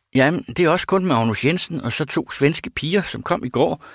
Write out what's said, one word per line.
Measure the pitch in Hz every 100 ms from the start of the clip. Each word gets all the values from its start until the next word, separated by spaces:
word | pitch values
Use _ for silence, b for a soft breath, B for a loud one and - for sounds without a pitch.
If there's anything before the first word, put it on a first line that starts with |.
| _
"Jamen, | 131 135 175
det | - -
er | 170
også | 180 -
kun | 190 185
Magnus | 123 113 107
Jensen | 131 175 - 160
og | 117
så | -
to | 151 - 131
svenske | - 143 160 -
piger, | - 147 196
som | - 110
kom | - 175
i | -
går. | 120 151 - B